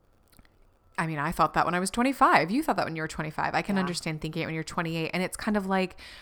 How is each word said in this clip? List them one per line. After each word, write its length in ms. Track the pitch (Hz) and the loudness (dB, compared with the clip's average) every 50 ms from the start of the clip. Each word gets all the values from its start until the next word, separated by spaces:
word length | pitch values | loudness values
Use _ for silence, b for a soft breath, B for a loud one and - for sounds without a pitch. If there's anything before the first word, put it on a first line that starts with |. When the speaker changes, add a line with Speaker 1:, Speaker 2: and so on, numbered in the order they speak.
| _ _ _ _ _ _ _ - - - _ _ _ _ _ _ _ _ - - | _ _ _ _ _ _ _ -20 -20 -20 _ _ _ _ _ _ _ _ -6 -4
Speaker 1:
I 60 | 170 | -4
mean, 140 | 160 160 147 | -2 -2 -2
I 120 | 143 160 | -2 -2
thought 220 | 180 - 165 151 - | 2 2 2 4 4
that 120 | 170 - | 2 2
when 100 | - 175 | 2 2
I 40 | 180 | 0
was 120 | 185 185 | 0 0
twenty-five. 580 | - 233 240 269 262 - - 320 349 165 151 170 | 0 0 0 2 2 4 6 6 6 6 4 4
You 140 | 208 277 311 | 2 0 2
thought 120 | - 220 190 | 2 0 0
that 80 | - | 0
when 100 | - 160 | -2 -4
you 60 | 160 156 | -4 -6
were 40 | 156 | -6
twenty-five. 460 | - - 156 156 - - 156 151 143 | -6 -6 -6 -6 -4 -2 -2 0 0
I 80 | 160 | 0
can 140 | 175 - 202 | 0 0 2
Speaker 2:
Yeah. 60 | 190 | 0
Speaker 1:
understand 380 | 180 175 175 - - 170 160 156 | 0 0 -2 -4 -4 -4 -4 -4
thinking 200 | - 156 156 165 | -6 -6 -4 -4
it 40 | 156 | -4
when 100 | - 160 | -4 -4
you're 80 | 160 160 | -4 -6
twenty-eight. 480 | - - - 170 165 165 165 160 - - | -4 -4 -4 -2 -2 -2 -2 -2 -2 -2
And 80 | 175 | -2
it's 160 | 185 175 - - | -2 -2 -4 -4
kind 180 | - 226 208 | -2 0 0
of 120 | 208 190 190 | 0 2 2
like, 280 | 190 190 185 180 - - B B B B | 2 2 2 0 -2 -8 B B B B